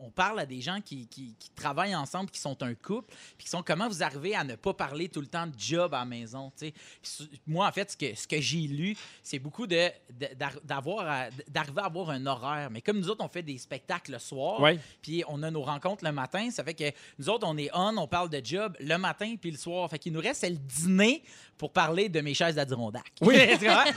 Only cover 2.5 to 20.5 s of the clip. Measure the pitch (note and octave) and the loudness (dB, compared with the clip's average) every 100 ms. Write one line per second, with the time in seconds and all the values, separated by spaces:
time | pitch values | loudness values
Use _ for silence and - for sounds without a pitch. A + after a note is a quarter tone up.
2.5 | - B2 A#2 - A3 - - - - - | -4 -6 -6 -4 -6 -6 -18 -20 -16 -8
3.5 | E3+ - F#3 A#3 E3 E3 C#3 F3+ G#3 C#3 | -6 -2 0 0 -2 -4 -2 -4 -2 -2
4.5 | A2+ G3 F#3+ D3 D3 F3 D#3 C#3 E3+ E3+ | -2 -2 -2 -4 -4 -6 -6 -6 -4 -6
5.5 | B2 A#2 E3+ F3 C#3 B2 A#2+ A2+ C3 C3+ | -6 -2 2 2 0 -4 -6 -10 -12 -12
6.5 | - D3+ - - - - - D3+ C#3 - | -12 -12 -12 -20 -16 -14 -12 -14 -12 -2
7.5 | D#3+ G3 F#3 G3+ - C3+ - - D3+ B2 | 2 2 2 -4 -4 -4 -4 -2 -2 0
8.5 | E3 D3 C#3+ F#3 G#3+ - - - C#3 C#3+ | 0 -2 -2 -2 -4 -10 -18 -10 -8 -8
9.5 | - A#3 E3+ F3 - - B2 C3 C3 C#3+ | -6 0 2 2 -2 -16 -10 -10 -6 -8
10.5 | C#3+ C#3+ C#3 C#3 G#3+ E3 C3+ A#2+ C3 - | -8 -8 -6 -4 -4 -2 -4 -4 -10 -6
11.5 | D#3+ D3 D3 G3 E3 E3 C3+ C#3 B2 C3+ | -4 -4 -2 -4 -4 -4 -2 -2 -2 -4
12.5 | D3 C#3+ A2 - G#3+ F3 G#3+ F3 F3+ D#3 | -4 -6 -6 -2 0 0 -4 -6 -8 -8
13.5 | B2+ - C3+ - F3+ - A#2+ - C3+ D3+ | -10 -10 -10 -4 -6 -6 -12 -8 -4 -2
14.5 | G#3+ D3 E3+ - - - E3+ D3+ D3 D#3+ | 4 6 4 -2 -16 -6 -4 -4 -4 -4
15.5 | D#3+ C3+ C#3+ F#3 G3+ D#3+ C#3+ B2+ F#3+ A#3+ | -4 -4 -2 -2 -2 -2 -2 -2 -4 -4
16.5 | F#3 C#3 D#3+ D3 - - - C3+ A3 F#3+ | -6 -6 -2 -4 -4 -12 -6 0 0 0
17.5 | D3+ C#3+ F3 G3 A3 D3 F3 F3+ D3 A#2 | -2 -2 0 2 0 0 0 0 -4 -4
18.5 | F3+ G#3+ E3 C#3+ E3+ F#3 - G#3+ A3+ E3+ | -2 -2 -4 0 0 0 -2 -6 -6 -8
19.5 | D3 E3+ F3+ E3+ D#3 F3+ D#3 G3+ C#4+ F#3 | -8 -6 -4 -4 -4 -4 -2 -2 0 -2